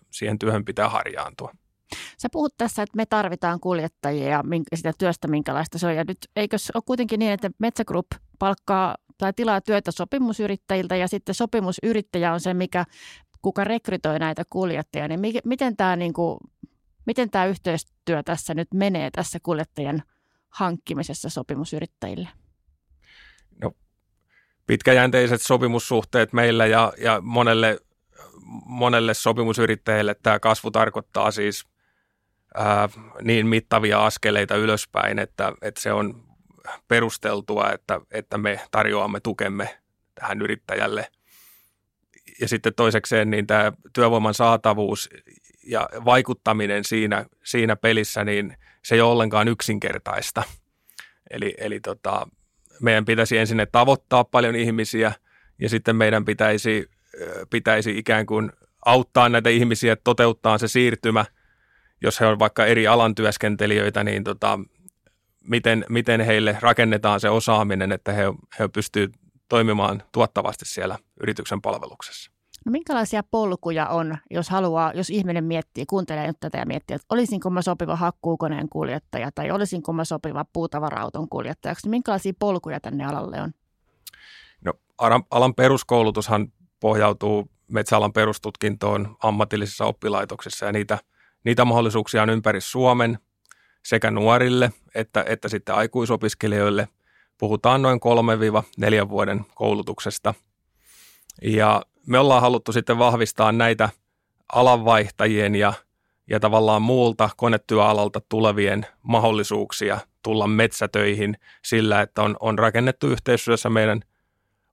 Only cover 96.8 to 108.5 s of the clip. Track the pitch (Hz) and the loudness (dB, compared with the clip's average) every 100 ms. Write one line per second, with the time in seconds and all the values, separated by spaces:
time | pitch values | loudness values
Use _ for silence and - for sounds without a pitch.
96.8 | 117 _ _ _ _ _ 107 104 120 131 | -4 _ _ _ _ _ -4 0 2 4
97.8 | 131 127 120 120 117 110 110 107 104 - | 4 2 2 4 4 2 2 0 -2 -4
98.8 | 104 107 101 101 98 101 101 - 110 104 | 0 0 0 -2 -2 -4 -8 -6 -2 -2
99.8 | 98 - - - - 110 _ _ _ _ | -4 -8 -10 -6 -6 -6 _ _ _ _
100.8 | _ _ - _ - - 107 107 107 107 | _ _ -20 _ -20 -10 -2 2 4 2
101.8 | - _ - 123 139 127 123 123 - 117 | 0 _ 0 4 6 6 6 2 -2 -2
102.8 | - 117 120 117 110 - 110 113 117 110 | 0 2 4 4 0 2 2 4 2 2
103.8 | 107 - _ _ _ _ - 120 127 120 | 0 -2 _ _ _ _ -2 4 6 6
104.8 | 113 113 101 - 110 104 104 104 101 101 | 6 4 2 0 0 2 0 2 0 -2
105.8 | - _ _ _ - 107 107 110 110 107 | -10 _ _ _ -6 0 2 4 4 4
106.8 | 110 127 120 113 110 - 117 110 - 107 | 2 2 2 2 0 0 0 0 2 2
107.8 | 104 107 104 107 - 110 110 | 4 2 0 -4 -6 0 2